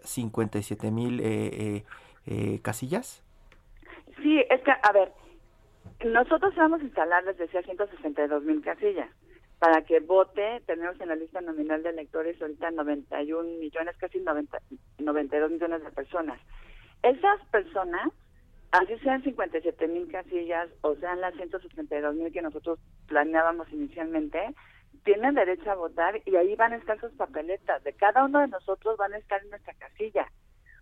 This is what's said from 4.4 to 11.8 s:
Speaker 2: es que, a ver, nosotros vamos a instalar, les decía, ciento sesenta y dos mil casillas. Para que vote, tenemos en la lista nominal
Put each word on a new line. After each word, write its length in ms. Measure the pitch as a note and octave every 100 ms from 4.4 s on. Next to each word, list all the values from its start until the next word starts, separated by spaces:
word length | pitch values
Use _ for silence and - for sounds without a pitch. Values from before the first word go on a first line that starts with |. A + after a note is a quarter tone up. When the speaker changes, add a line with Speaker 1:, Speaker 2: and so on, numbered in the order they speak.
| B3
Speaker 2:
es 100 | B3+
que, 100 | -
a 200 | C4 G#3
ver, 200 | G3+ F#3 - - - _ _ _ _ - -
nosotros 500 | A#3+ A3+ B3 D#4+ G4 F4+
vamos 240 | D#4 E4
a 40 |
instalar, 400 | C#4 F#3+ D#3+ F3
les 140 | F#3 F#3+
decía, 240 | E3 F3+
ciento 240 | F3 F#3 G3+
sesenta 380 | E3+ D3+ D3
y 40 | D3
dos 140 | D3
mil 180 | D3 D3+
casillas. 480 | D3 E3+ G#3 F3+ A#2+ _ _ - _ -
Para 240 | E3+ D#3+
que 180 | D#3 D#3+
vote, 600 | D#3+ F#3+ F#3 - G#3 A#3 -
tenemos 340 | E3 E3+ F#3
en 80 | F3+
la 60 |
lista 260 | D#3+ D#3+ F#3
nominal 440 | F3 D#3 D3+ D#3